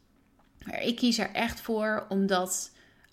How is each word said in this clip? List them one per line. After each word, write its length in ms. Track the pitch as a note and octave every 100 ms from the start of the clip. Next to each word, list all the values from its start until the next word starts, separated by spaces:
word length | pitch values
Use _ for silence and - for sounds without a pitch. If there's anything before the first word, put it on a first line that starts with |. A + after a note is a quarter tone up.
| _ _ _ _ _ - -
Maar 160 | -
ik 140 | - A#3
kies 220 | B3 A3+
er 140 | -
echt 300 | - A#3 -
voor 440 | - A3 G#3+ G#3+ -
om 180 | G3 G3
dat 440 | F#3 F#3 - - - - _ -